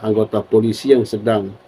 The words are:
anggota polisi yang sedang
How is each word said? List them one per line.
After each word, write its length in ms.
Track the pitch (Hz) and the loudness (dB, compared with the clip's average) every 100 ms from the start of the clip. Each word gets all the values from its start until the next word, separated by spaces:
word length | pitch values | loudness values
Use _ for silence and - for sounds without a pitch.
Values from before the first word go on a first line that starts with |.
anggota 400 | 110 107 107 107 | -2 0 0 -2
polisi 480 | - 113 113 104 135 | 0 2 2 -2 2
yang 160 | 131 107 | 2 2
sedang 480 | 107 110 110 98 107 | -4 -2 -2 -4 -12